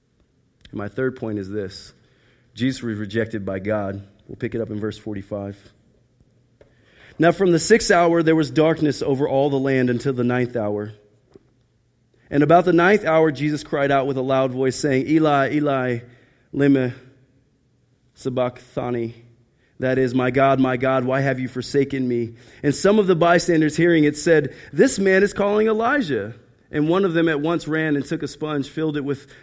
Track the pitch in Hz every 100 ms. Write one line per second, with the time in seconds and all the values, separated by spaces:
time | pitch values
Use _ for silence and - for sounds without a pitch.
0 | _ _ _ _ _ _ - 107 101 -
1 | 131 127 110 104 95 107 95 - - _
2 | _ _ _ _ _ - 131 131 120 104
3 | 104 113 110 110 98 95 98 107 98 98
4 | 98 _ - - 117 117 110 104 107 101
5 | - 104 98 104 101 101 - _ _ _
6 | _ _ _ _ _ _ _ _ _ _
7 | - - 160 170 190 165 - 226 - 180
8 | 170 170 160 160 143 135 156 160 151 127
9 | - 135 147 135 147 135 135 131 123 120
10 | 139 123 120 123 120 120 104 104 104 107
11 | _ _ _ - _ _ _ _ _ _
12 | _ _ - 147 147 170 180 170 175 202
13 | 160 160 160 131 151 147 - 151 139 139
14 | 135 131 131 131 135 127 131 127 151 131
15 | 135 156 156 143 135 147 147 135 127 120
16 | - - _ _ _ - 143 135 127 120
17 | - _ _ _ _ _ _ _ _ _
18 | _ - 135 127 123 120 - - 123 123
19 | 117 - - _ _ _ _ - 127 131
20 | 131 127 127 127 135 135 131 127 131 131
21 | 127 131 135 127 127 127 - 143 135 135
22 | 127 120 113 - - - 143 139 190 214
23 | 185 170 170 175 175 160 156 - 175 165
24 | 147 147 170 160 139 - - 143 262 -
25 | 196 190 202 202 202 208 220 220 233 285
26 | 180 117 104 117 _ _ _ 151 151 180
27 | 190 165 165 147 156 170 - 156 156 143
28 | 135 160 143 - 151 147 135 - 156 147
29 | 139 135 - -